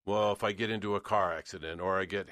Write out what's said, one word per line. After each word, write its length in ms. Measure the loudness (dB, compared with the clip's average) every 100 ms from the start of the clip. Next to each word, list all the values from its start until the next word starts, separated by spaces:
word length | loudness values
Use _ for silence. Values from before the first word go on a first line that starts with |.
| -2
Well, 260 | 2 2
if 120 | 2
I 80 | 0
get 180 | 0 -2
into 260 | -2 0 -2
a 60 |
car 320 | 2 2 2
accident 480 | 0 -6 -10 -8 -4
or 180 | 0 0
I 60 | 0
get 240 | -2 -4